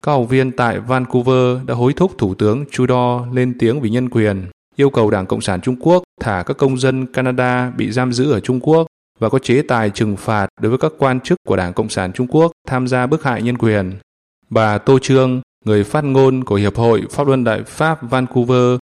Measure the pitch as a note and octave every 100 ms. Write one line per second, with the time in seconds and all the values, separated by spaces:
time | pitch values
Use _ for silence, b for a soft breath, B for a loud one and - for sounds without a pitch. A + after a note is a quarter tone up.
0 | - C#3+ A#2 C3 C3 B2 A#2+ G2+ A2+ C3
1 | B2 B2+ B2 B2+ B2+ B2+ B2+ A#2+ B2 D3
2 | F#3 - G#2 F#2+ G#2+ A#2 D3 - B2+ B2
3 | B2 B2 B2 B2+ B2+ B2 A#2 C#3 A#2 A#2
4 | B2+ B2 G#2+ G2 F#2 - _ - C#3 C3+
5 | A2 G#2 F#2 A2 A2 F2+ B2+ B2+ D#3+ F3+
6 | - _ - F#2+ - C3+ C3+ C3 C3 C3
7 | B2+ - B2+ B2+ B2+ B2 B2 B2 G#2+ A2+
8 | B2+ A#2+ C#3+ A2+ G2 B2+ D3+ D#3+ D#3+ _
9 | _ _ A2 B2+ - B2 D3+ A#2+ G#2+ G2+
10 | G#2+ G2+ - G#2+ G2 _ A2 B2+ D#3 -
11 | C3+ B2+ - F3+ - F#2+ F2+ F2 A2 -
12 | F#2 F#2+ B2+ D3+ E3 - - C3 B2+ B2+
13 | B2 D#3 C#3 A#2 A2+ B2 A2+ G#2 F#2 F#2+
14 | _ _ _ _ _ A2+ A2 G#2 - C3+
15 | - C3+ C3 B2+ - _ A2 G#2+ G2+ D3+
16 | D3 C3+ C3+ C3 B2+ G2+ G2+ G2 A#2 G#2+
17 | G2+ - C#3+ C3+ A#2 G#2 G#2+ - D#3 D#3+
18 | A#2+ C3 B2+ B2+ A#2+ B2+ B2 B2